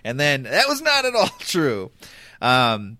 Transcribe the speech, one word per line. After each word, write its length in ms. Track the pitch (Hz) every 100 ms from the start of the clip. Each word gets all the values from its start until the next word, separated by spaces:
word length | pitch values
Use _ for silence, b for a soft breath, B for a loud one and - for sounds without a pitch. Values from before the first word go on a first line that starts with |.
And 140 | 110 127
then 260 | 147 139
that 220 | 117 165 269
was 120 | 277
not 240 | 311 277
at 100 | 254
all 140 | 240 190
<laughs> 100 | -
true. 500 | - 175 147 104 92 - B B B B
Um, 540 | 120 127 120 110 101 113